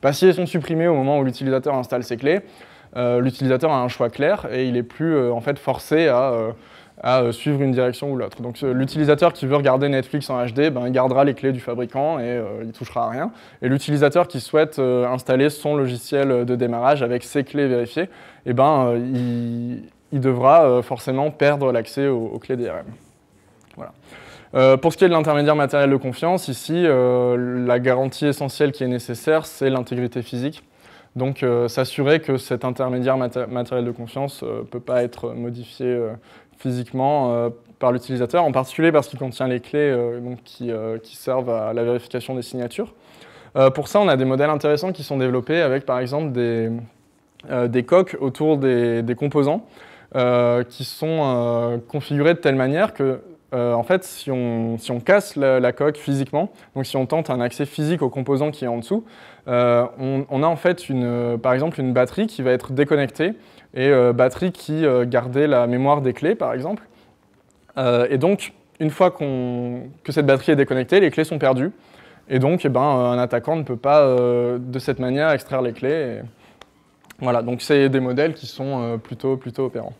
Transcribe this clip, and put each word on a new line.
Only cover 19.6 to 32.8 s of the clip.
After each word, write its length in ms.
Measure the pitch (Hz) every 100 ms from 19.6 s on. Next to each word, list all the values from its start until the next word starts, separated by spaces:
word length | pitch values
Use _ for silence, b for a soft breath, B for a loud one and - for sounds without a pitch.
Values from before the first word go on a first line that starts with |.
| 120 120 - _ _
il 80 | 143
devra, 460 | 131 123 127 165 147
euh, 160 | 123
forcément 500 | 117 123 - 131 151
perdre 400 | 147 143 147 135
l'accès 380 | 120 113 - 139
aux, 160 | 123 113
aux 140 | 113
clés 180 | - 127
D 120 | 117
R 100 | 82
M. 60 | - 117 b b _ _ _ _ _ -
Voilà. 160 | - - B B B B B
Euh, 220 | 127 131 135
pour 160 | 165
ce 60 | 160
qui 80 | 185
est 20 |
de 60 |
l'intermédiaire 420 | 170 156 147 147 151
matériel 340 | 139 147 139
de 60 | 139
confiance, 540 | 131 117 165 185 165
ici, 240 | 123 - 165
euh, 920 | 175 131 123 123 123 123 123 123 123
la 140 | 123
garantie 460 | 127 127 135 - 147
essentielle 480 | 135 139 - 151
qui 100 | 135
est 60 | 127
nécessaire, 560 | 123 120 117 - 156 156
c'est 240 | - 135
l'intégrité 540 | 131 120 123 123 127
physique. 380 | 113 123 135 160 _ b b b b 127
Donc, 260 | 131 135
euh, 240 | 131 120 120
s'assurer 540 | 117 127 - 139 160
que 160 | 156 131
cet 260 | - 123
intermédiaire 540 | 127 123